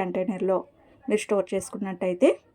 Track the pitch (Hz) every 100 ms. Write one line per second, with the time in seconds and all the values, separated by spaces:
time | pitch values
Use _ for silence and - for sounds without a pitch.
0 | 185 185 180 185 185 185 - _ _ -
1 | - 214 - 202 185 196 - 196 196 180
2 | 185 180 302 - _